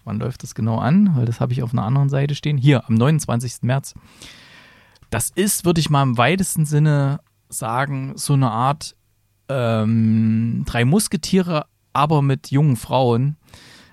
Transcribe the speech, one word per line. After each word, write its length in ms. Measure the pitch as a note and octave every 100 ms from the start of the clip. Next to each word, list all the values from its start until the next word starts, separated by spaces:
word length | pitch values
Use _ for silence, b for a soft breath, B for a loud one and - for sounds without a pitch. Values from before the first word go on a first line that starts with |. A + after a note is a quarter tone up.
Wann 160 | - G#2
läuft 240 | B2 -
das 100 | -
genau 260 | - A2+ A2+
an? 360 | A#2+ F#3 G3+ C#3
Weil 100 | A#2
das 140 | A2+
hab 120 | B2+
ich 120 | B2+
auf 100 | A#2
einer 100 | C#3
anderen 260 | G#2 C#3 C#3
Seite 260 | C#3 C#3+ C#3
stehen. 220 | D3+ C#3+
Hier, 300 | C3+ B2+ -
am 80 | A2+
neunundzwanzigsten 720 | B2+ D#3 - A#2+ B2 - B2
März. 280 | C3+ - - B B B B B B B B B B _
Das 200 | A2+ -
ist, 360 | - G3+ - F3
würd 120 | E3+
ich 120 | D3
mal 140 | C#3+
im 140 | C3+ A#2+
weitesten 480 | A#2+ F#3+ F#3+ - D3
Sinne 540 | D3 D#3 C#3+ C#3 C#3+ - _ _
sagen, 640 | - A2+ A#2+ C#3 C3+ C3+ -
so 180 | -
eine 180 | C#3 B2+
Art, 440 | A2 B2+ D3+ - - _ _ _ _ -
ähm, 1120 | C3+ A#2 A2+ A2 A2+ A2 A2 A2 A2+ A#2 B2 C#3
Drei 200 | A#2 A#2+
Musketiere, 800 | G3 - F3+ - F#3+ F3 D#3 - _ _
aber 280 | B2+ D3+ D3+
mit 300 | C#3 C3+ -
jungen 240 | C3+ D3+ A#2+
Frauen. 640 | - B2+ B2 A#2 C#3 D3+ B B B B B